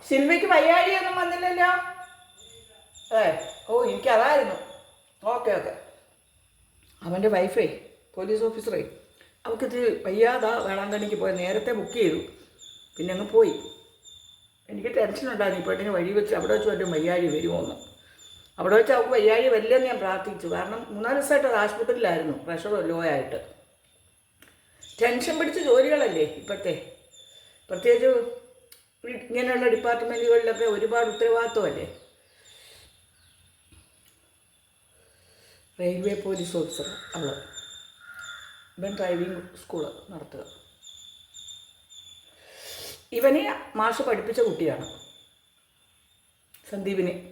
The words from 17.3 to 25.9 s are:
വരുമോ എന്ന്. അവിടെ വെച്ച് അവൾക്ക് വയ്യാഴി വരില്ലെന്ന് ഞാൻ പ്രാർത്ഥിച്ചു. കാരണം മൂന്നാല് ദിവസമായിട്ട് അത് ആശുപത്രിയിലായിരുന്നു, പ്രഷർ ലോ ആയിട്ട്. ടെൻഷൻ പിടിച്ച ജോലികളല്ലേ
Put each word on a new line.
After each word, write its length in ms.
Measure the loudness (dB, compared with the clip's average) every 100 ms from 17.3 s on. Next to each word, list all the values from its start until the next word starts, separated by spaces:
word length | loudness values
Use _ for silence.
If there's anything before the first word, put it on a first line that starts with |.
വരുമോ 240 | 0 -2 -2
എന്ന്. 120 | -4 -10 -16 -20 _ _ -20 -20 -20 -6
അവിടെ 160 | 4 4
വെച്ച് 140 | 6 4
അവൾക്ക് 180 | 4 4
വയ്യാഴി 300 | 6 6 4 4
വരില്ലെന്ന് 320 | 4 4 4
ഞാൻ 80 | -2
പ്രാർത്ഥിച്ചു. 440 | -2 -4 -6 -8 -6 -4
കാരണം 240 | -6 -8 -10
മൂന്നാല് 240 | -6 -2 0
ദിവസമായിട്ട് 280 | 2 2 4
അത് 80 | 2
ആശുപത്രിയിലായിരുന്നു, 720 | 0 -2 -2 2 2 0 -2 -6 -6
പ്രഷർ 280 | -6 -2 -2 0
ലോ 60 | 0 0
ആയിട്ട്. 280 | 0 -2 -8 -12 -20 _ _ _ _ _ _ _ _ -20 _ _ _ -20 -2
ടെൻഷൻ 340 | 0 0 -2 -2
പിടിച്ച 200 | -2 -2 4
ജോലികളല്ലേ 560 | 6 8